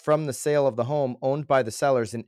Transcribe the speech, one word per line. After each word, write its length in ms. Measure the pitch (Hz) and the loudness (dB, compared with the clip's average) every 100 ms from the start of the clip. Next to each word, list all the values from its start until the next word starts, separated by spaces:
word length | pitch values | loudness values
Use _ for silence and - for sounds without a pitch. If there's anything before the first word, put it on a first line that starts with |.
from 240 | - 151 151 | 0 0 0
the 60 | |
sale 340 | 127 - 147 139 | -4 0 2 2
of 80 | 113 | 0
the 80 | |
home 340 | 120 147 135 123 | -2 0 -2 -2
owned 240 | 135 143 143 | -2 -2 2
by 160 | 135 | 2
the 80 | 113 | 2
sellers 420 | - 143 131 110 | -2 0 2 0
in 120 | 113 | -6